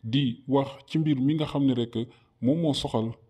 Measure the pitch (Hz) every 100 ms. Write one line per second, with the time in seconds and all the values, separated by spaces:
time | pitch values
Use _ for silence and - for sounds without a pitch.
0 | 113 131 135 117 - 135 135 - - 160
1 | 156 139 131 156 151 143 139 123 117 113
2 | 117 - _ _ 117 160 165 131 139 117
3 | 113 113